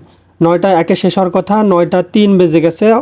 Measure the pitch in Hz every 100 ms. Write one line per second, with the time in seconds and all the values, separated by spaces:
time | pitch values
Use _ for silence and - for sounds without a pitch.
0 | - _ _ - 170 175 196 175 170 185
1 | 185 196 180 190 180 214 208 175 175 180
2 | 180 214 208 190 175 160 165 165 214 233